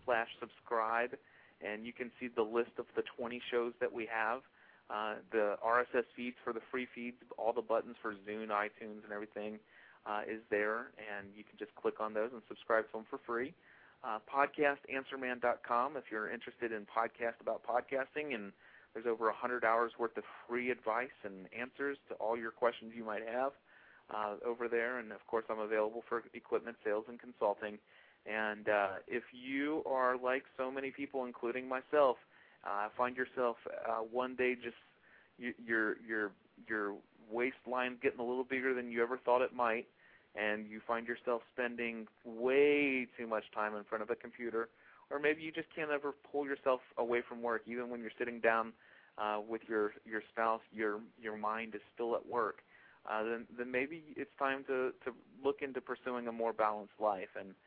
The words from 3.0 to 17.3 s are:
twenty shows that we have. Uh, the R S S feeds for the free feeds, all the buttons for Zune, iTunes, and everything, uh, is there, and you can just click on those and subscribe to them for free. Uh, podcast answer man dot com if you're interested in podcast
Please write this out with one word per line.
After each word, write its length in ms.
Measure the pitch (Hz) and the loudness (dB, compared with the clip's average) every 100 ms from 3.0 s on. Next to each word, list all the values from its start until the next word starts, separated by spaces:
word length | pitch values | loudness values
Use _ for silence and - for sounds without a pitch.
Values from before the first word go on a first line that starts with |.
| 110 - | -2 -4
twenty 260 | 117 120 - | -6 -4 -2
shows 220 | 123 120 117 | 0 0 0
that 120 | 123 | -2
we 160 | 120 110 | -2 -2
have. 300 | 113 110 123 - _ - - - | 0 0 0 -6 _ -20 -20 -8
Uh, 240 | 110 107 110 - | -4 -2 -4 0
the 240 | 113 104 98 | 2 4 2
R 200 | 113 120 | 4 4
S 80 | 123 | 4
S 120 | 127 117 | 2 0
feeds 220 | - 120 123 | -4 -8 -6
for 80 | - | -6
the 100 | 113 - | -6 -4
free 160 | 131 123 | -4 -4
feeds, 220 | 120 120 123 - - | -6 -8 -10 -12 -2
all 160 | 110 | 2
the 100 | 120 | 2
buttons 340 | 110 113 104 117 | 2 0 0 -4
for 140 | 113 101 98 | -6 -6 -6
Zune, 200 | 107 110 | -6 0
iTunes, 540 | 104 104 - 110 107 | 2 0 -2 -10 -10
and 100 | 107 | -8
everything, 460 | 104 107 104 107 107 - - - - 110 | -8 -6 -6 -8 -8 -14 -20 -20 -12 -4
uh, 140 | 104 - | -2 -2
is 120 | 110 113 | -6 0
there, 420 | 104 107 110 127 - | 2 2 0 -4 -12
and 300 | 107 101 101 | -10 -8 -10
you 80 | 104 | -14
can 160 | 104 107 | -18 -12
just 160 | 107 | -12
click 260 | - 113 107 | -4 -2 0
on 140 | 107 | 0
those 160 | 107 113 | 0 0
and 100 | 123 - | -2 -12
subscribe 400 | 110 - 113 107 | -10 2 2 2
to 60 | |
them 140 | 110 110 | -4 -8
for 80 | 135 - | -10 -4
free. 260 | 117 135 180 - - - - | -4 -4 -8 -20 -20 -20 -12
Uh, 140 | 123 107 - | -6 -6 0
podcast 520 | 139 139 - 147 143 - | 2 4 4 2 2 -2
answer 240 | 135 135 135 | -6 -6 -4
man 220 | 127 123 | -4 0
dot 200 | 120 - | 2 2
com 320 | - 120 131 147 | 2 2 2 -2
if 60 | - | -4
you're 180 | 110 101 | -4 -2
interested 440 | 117 123 - 117 | -4 -8 -6 -4
in 120 | 110 104 | -4 -2
podcast 540 | 113 117 - 117 | 0 0 0 -4